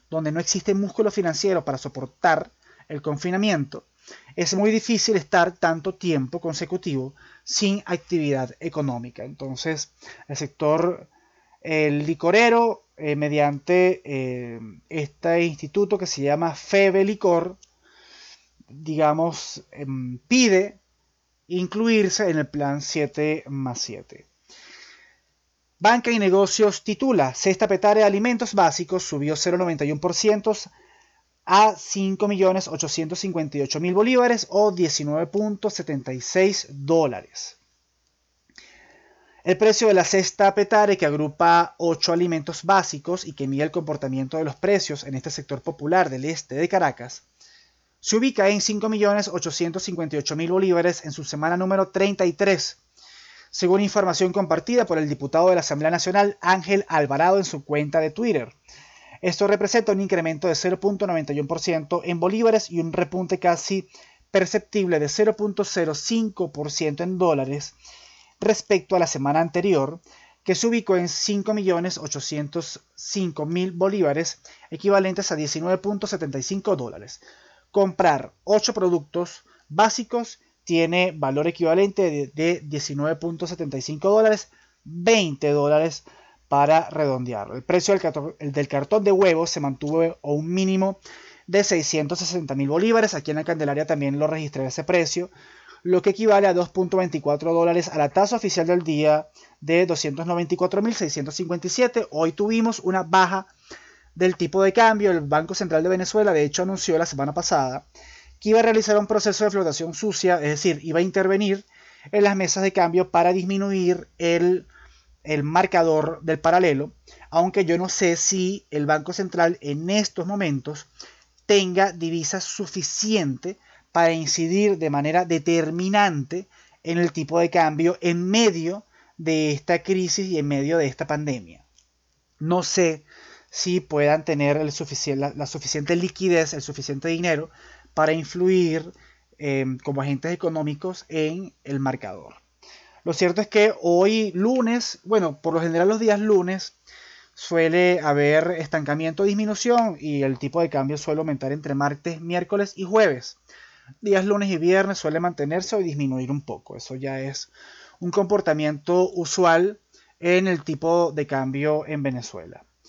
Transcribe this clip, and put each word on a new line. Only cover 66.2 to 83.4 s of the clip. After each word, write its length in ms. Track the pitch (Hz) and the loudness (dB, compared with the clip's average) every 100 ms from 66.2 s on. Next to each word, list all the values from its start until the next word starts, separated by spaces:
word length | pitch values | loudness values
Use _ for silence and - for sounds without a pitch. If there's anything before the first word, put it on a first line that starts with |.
| 220 - 170 | -2 -4 -8
por 200 | 143 151 | -6 -8
ciento 320 | - 156 143 | -2 -2 -2
en 140 | 175 185 | -4 0
dólares 580 | 175 143 135 147 - - - - - _ _ _ | 2 2 -2 -6 -10 -16 -20 -20 -20 _ _ _
respecto 560 | 208 208 - 190 - 185 | 0 0 2 0 2 0
a 20 | |
la 80 | 165 | 0
semana 320 | 147 143 156 | 0 0 0
anterior, 600 | 170 - 196 160 135 165 _ - _ _ | 0 0 2 2 0 -6 _ -20 _ _
que 120 | - 185 | -2 0
se 120 | 233 | 0
ubicó 300 | 233 - 180 | 0 2 0
en 100 | 175 | 0
cinco 460 | - - 208 208 | -4 -2 -2 -2
millones 440 | 214 185 170 170 - | -2 0 0 -2 -6
ochocientos 840 | 151 143 - 151 147 170 165 - _ - | -8 -8 -6 -6 -6 -8 -8 -14 _ -18
cinco 500 | - 202 180 147 151 | -8 -4 -4 -4 -4
mil 260 | 175 185 | -2 -4
bolívares, 680 | 170 190 202 156 143 170 - - - - | 0 0 2 2 0 -4 -8 -18 -20 -16
equivalentes 600 | 156 196 196 190 185 190 | -4 2 2 2 -2 -4
a 60 | 151 | -4
diecinueve 400 | 147 160 175 185 | -4 -4 -2 -2
punto 300 | 202 202 208 | -2 -6 -6
setenta 300 | 190 151 135 | -6 -6 -6
y 60 | |
cinco 320 | - 196 208 165 | -6 -4 -2 -2
dólares. 460 | 117 85 104 - - _ _ _ _ | -4 -12 -18 -20 -20 _ _ _ _
Comprar 640 | 202 190 - 220 139 - _ | 2 2 4 2 2 -4 _
ocho 300 | 175 214 214 | 0 2 2
productos 720 | 208 185 170 147 175 175 - _ _ _ | 0 0 0 -2 -6 -6 -10 _ _ _
básicos 720 | 156 220 240 220 233 226 - _ _ - | 2 2 2 -4 -6 -6 -14 _ _ -2
tiene 480 | 165 165 175 185 156 | 0 2 2 0 -2
valor 320 | 135 143 160 | -2 0 -2
equivalente 560 | 170 165 170 202 196 | 0 2 2 2 2
de, 240 | 180 147 131 | 0 0 -6
de 320 | 147 165 170 | -2 -2 -2
diecinueve 560 | 151 147 - 143 151 165 | -6 -8 -6 -4 -2 -2
punto 320 | 170 165 | -6 -6